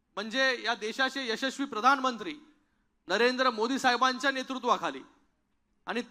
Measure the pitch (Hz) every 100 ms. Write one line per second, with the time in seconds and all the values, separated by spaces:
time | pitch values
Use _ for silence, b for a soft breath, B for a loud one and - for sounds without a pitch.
0 | _ 185 220 254 269 240 214 226 214 -
1 | 262 277 247 220 262 254 277 214 247 277
2 | 254 233 190 151 - _ _ _ _ _
3 | - 196 247 254 262 220 233 269 262 240
4 | 262 254 285 262 254 262 240 190 165 135
5 | - _ _ _ _ _ _ _ - 226
6 | -